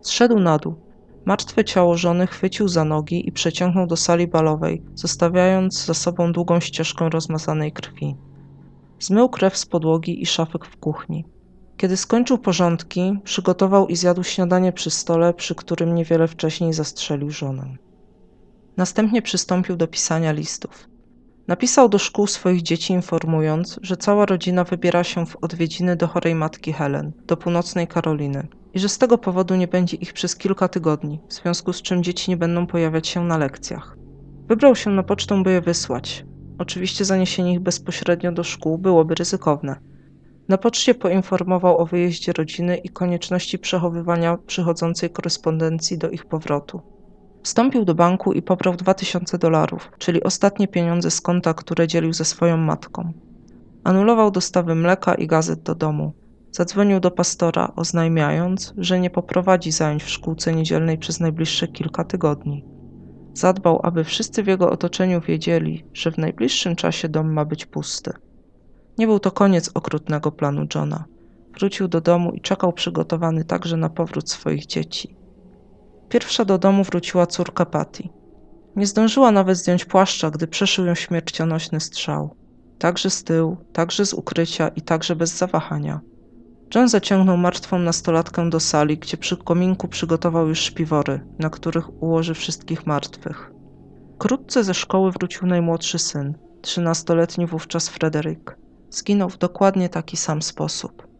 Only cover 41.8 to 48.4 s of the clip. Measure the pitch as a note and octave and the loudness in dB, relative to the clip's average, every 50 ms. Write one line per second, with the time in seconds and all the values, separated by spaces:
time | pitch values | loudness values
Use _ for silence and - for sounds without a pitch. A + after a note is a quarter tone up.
41.8 | E3+ D#3+ F3+ F3 F3 F3+ E3 - - - F3 - D#3 D#3 - - E3+ F3 F3+ F3 | 4 2 2 0 0 0 0 -2 -4 -4 -2 -2 -2 -4 -4 -4 -2 -2 -2 -2
42.8 | - F#3 - - F#3 F3+ F3 E3+ F3 - F3+ F3+ F3 - - F#3 - - - F3+ | -4 -10 -6 -2 -2 0 0 -2 -2 -2 -2 -2 -2 -4 -8 -6 -4 -2 -2 0
43.8 | E3+ F3 E3 E3+ E3 F3 E3+ E3+ E3+ E3+ E3+ E3+ - - - - F3 E3+ E3+ E3 | 0 0 -2 -2 -2 0 0 2 2 2 0 0 -4 -8 -4 -2 0 0 0 0
44.8 | F3 E3 E3+ - - E3+ - - - E3 - - - E3 D#3+ D#3+ D#3+ D#3+ D#3+ D#3+ | 0 -2 -2 -2 -4 -6 -6 -6 -4 -4 -6 -2 -2 -2 0 0 0 0 -2 -2
45.8 | D#3+ - F#3 D#3+ E3 E3 - E3 - - - D#3 D#3 - D3 C#3+ C#3+ - - F3+ | -4 -4 -4 -2 -4 -4 -6 -8 -8 -6 -6 -6 -2 -2 -2 -2 -2 -6 -14 -16
46.8 | - - - - - - - - - - - - - - - - A#3 C4+ B3+ B3+ | -16 -16 -20 -20 -20 -20 -20 -20 -20 -20 -20 -14 -10 -2 2 2 2 4 4 2
47.8 | G#3+ F3+ E3 E3 E3+ F3 F#3 F#3+ - G3 F#3+ - | 2 2 4 6 6 4 4 2 2 0 0 0